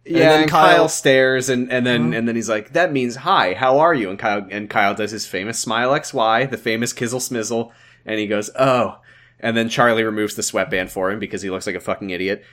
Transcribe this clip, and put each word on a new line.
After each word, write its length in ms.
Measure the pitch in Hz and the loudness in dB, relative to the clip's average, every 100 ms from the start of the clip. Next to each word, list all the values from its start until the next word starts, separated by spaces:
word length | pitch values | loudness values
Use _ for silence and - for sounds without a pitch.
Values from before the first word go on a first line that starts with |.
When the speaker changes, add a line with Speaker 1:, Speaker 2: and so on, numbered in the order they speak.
| - 165 | -4 4
Speaker 1:
Yeah, 120 | 160 | 6
Speaker 2:
then 100 | 156 | 6
Speaker 1:
and 80 | 156 | 4
Speaker 2:
Kyle 240 | 160 175 170 | 6 6 6
Speaker 1:
Kyle 140 | 160 | 4
stares, 580 | - 147 131 131 131 127 | 2 4 6 4 2 0
and, 220 | 123 123 | -2 0
and 140 | 127 123 | 0 0
then, 160 | 120 120 | 2 0
Speaker 2:
Mm-hmm. 80 | |
Speaker 1:
and 140 | 113 117 | 0 -2
then 80 | 117 | -2
he's 140 | 110 | -2
like, 240 | 107 - | -4 -2
"That 180 | 160 175 | 0 0
means 240 | 139 123 120 | 0 -2 -4
hi, 380 | 175 185 92 | 0 2 0
how 260 | 92 131 139 | 0 2 4
are 140 | 165 | 4
you?" 160 | 151 95 | 2 -2
And 80 | 98 | -4
Kyle, 260 | 110 104 95 | -2 -2 -4
and 200 | 101 104 | -10 -4
Kyle 240 | 117 101 104 | 0 2 0
does 160 | 104 | -4
his 140 | 107 - | -6 -8
famous 340 | 92 104 117 | -6 -6 -6
smile 340 | - 113 127 | -4 -2 0
X 200 | 147 - | 0 -2
Y, 320 | 135 110 113 127 | 0 2 2 0
the 120 | 113 | -4
famous 360 | 117 110 120 | -4 -2 -4
kizzle 260 | - 117 127 | -4 -6 -4
smizzle, 500 | - 120 107 117 113 _ - _ - | -6 -6 -4 -4 -6 _ -20 _ -8
and 140 | 107 | -4
he 80 | 104 | -2
goes, 220 | 104 104 - | -4 -4 0
"Oh." 400 | 135 127 101 - _ _ _ _ | 2 2 0 -6 _ _ _ _
And 160 | 117 113 | -2 -2
then 100 | 113 | -2
Charlie 340 | - 120 113 | 2 2 2
removes 320 | 110 107 104 - | 0 -2 -4 -4
the 80 | |
sweatband 460 | - 104 92 92 92 | -4 -4 -2 -2 -4
for 200 | 98 92 | -4 -4
him 80 | 110 | -4
because 220 | 123 98 | -6 -8
he 80 | 98 | -8
looks 180 | 92 104 | -6 -6
like 80 | 104 | -8
a 60 | |
fucking 280 | - 98 101 | -6 -6 -6
idiot. 340 | 87 92 - - | -4 -4 -4 -8